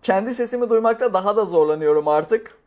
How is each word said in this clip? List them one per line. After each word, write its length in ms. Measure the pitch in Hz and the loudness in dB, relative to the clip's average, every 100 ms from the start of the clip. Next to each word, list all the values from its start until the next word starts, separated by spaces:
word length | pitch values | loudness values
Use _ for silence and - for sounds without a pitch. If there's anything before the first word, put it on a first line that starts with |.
Kendi 320 | - 190 220 247 | 0 -2 -2 -4
sesimi 340 | 240 240 240 | -4 -4 0
duymakta 440 | 226 226 226 247 | 2 2 0 0
daha 220 | 190 190 208 | 0 0 0
da 100 | 202 | 0
zorlanıyorum 640 | 170 151 156 151 151 151 | 2 2 2 2 2 2
artık. 500 | 151 160 226 - _ | 0 0 -4 -4 _